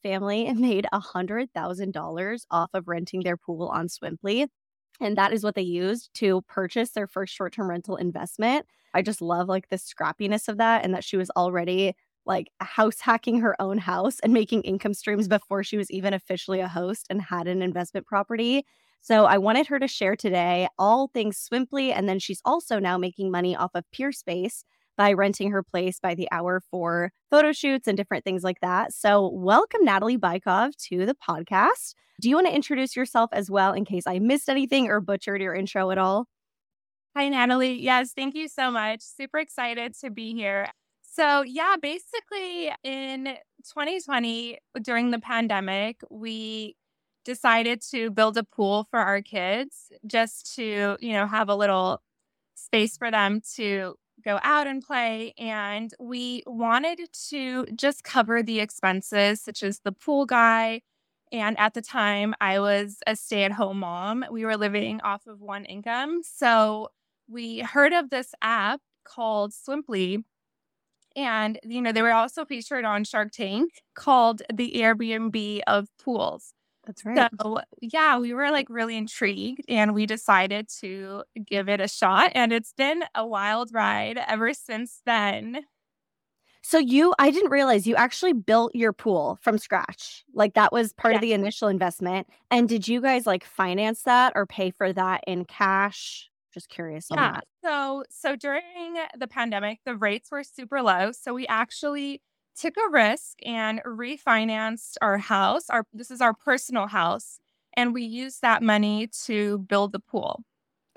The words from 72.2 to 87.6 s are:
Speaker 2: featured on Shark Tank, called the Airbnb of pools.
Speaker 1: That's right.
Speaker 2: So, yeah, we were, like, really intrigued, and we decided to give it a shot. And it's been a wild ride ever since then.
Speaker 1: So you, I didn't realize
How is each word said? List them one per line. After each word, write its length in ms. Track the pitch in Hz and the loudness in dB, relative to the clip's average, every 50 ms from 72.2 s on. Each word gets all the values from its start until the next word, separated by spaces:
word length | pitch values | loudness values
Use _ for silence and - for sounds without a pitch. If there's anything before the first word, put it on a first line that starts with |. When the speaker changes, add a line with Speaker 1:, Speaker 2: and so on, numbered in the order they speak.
| 226 254 - - 311 | 4 2 -2 -6 -8
Speaker 2:
featured 380 | - 277 233 233 - 285 254 233 | -8 -8 -10 -8 -6 -6 -4 -2
on 200 | 214 208 202 208 | -2 -2 -2 -2
Shark 280 | - - 220 214 214 | -2 -2 -2 -2 -4
Tank, 420 | - - 226 190 196 220 311 339 - - _ _ - | -4 -6 -6 -4 -2 -2 -2 -2 -4 -8 _ _ -20
called 480 | - - - 269 254 233 226 233 214 - - | -4 2 4 6 6 6 6 2 0 -6 -8
the 220 | 226 214 247 240 - | -6 -4 -4 -4 -2
Airbnb 840 | 240 226 226 226 214 233 226 226 220 226 226 208 226 208 208 208 202 - - | 2 4 4 4 2 0 -4 -4 -4 -4 -4 -4 -4 -4 -4 -6 -4 0 2
of 200 | 202 202 202 - _ _ - | 2 2 0 -2 _ _ -6
pools. 500 | - 247 214 - 92 - - - - - _ _ _ _ _ _ | -4 -2 -2 -2 -2 -4 -6 -12 -20 -20 _ _ _ _ _ _
Speaker 1:
That's 200 | - 196 - - | -20 -18 -14 -8
right. 240 | 214 233 294 240 233 - 202 | -2 2 2 2 2 2 -2
Speaker 2:
So, 200 | 220 214 220 - - - _ - | -6 -4 -4 -6 -6 -10 _ -14
yeah, 380 | - 226 - 311 311 311 277 247 | -10 -4 0 2 4 4 4 2
we 160 | 240 240 240 | 0 -2 -2
were, 160 | 247 285 285 | -2 0 0
like, 180 | 302 285 277 - | 0 0 -2 -2
really 300 | 233 233 226 226 226 220 | -4 -4 -4 -2 -4 -6
intrigued, 680 | 214 226 - - 233 202 202 190 196 233 254 - 285 - | -6 -8 -4 -2 -2 -2 -2 -2 -6 -8 -8 -10 -6 -2
and 240 | 240 220 214 214 208 | 2 2 4 4 4
we 140 | 208 214 202 | 2 0 0
decided 600 | 220 233 - - 202 190 185 196 202 208 214 - - - | -2 -2 2 4 4 6 4 2 -2 -4 -6 -8 -12 -14
to 440 | - 190 185 196 190 190 196 202 - _ - 226 208 | -12 -12 -12 -12 -12 -12 -12 -14 -14 _ -14 -14 -8
give 240 | - 196 196 196 190 | -4 -2 -2 0 0
it 100 | 202 202 | 0 0
a 80 | 190 208 | 0 -2
shot. 440 | - - - 185 185 196 277 359 - | -2 0 2 4 6 6 6 4 4
And 180 | 254 240 226 | 4 2 2
it's 220 | 233 233 220 - - | 2 0 -2 -4 -2
been 300 | - 269 277 311 339 339 - - | 0 0 0 0 0 -2 -4 -4
a 120 | 240 220 | -4 -4
wild 440 | 233 220 196 202 208 214 226 247 226 | -2 -2 -2 -2 0 0 -2 -2 -4
ride 480 | 226 226 208 202 208 208 208 214 233 247 - - | -2 0 0 2 2 0 -2 -4 -4 -6 -4 -2
ever 240 | 220 220 226 226 | -2 0 0 0
since 500 | 294 - - - 233 220 240 240 - - - | -2 -4 -8 -8 -8 -6 -8 -8 -10 -6 0
then. 540 | 247 233 220 208 202 196 214 214 226 240 285 285 _ _ _ _ _ _ _ _ _ _ _ _ _ _ _ _ _ _ _ - | 0 2 2 2 0 -2 -2 -6 -8 -10 -10 -12 _ _ _ _ _ _ _ _ _ _ _ _ _ _ _ _ _ _ _ -2
Speaker 1:
So 160 | - - 320 | 2 4 4
you, 340 | 294 247 247 277 311 359 349 - | 4 6 6 6 6 6 6 6
I 100 | 277 285 | 6 6
didn't 220 | 277 349 403 320 | 6 4 4 4
realize 340 | 277 277 | 4 4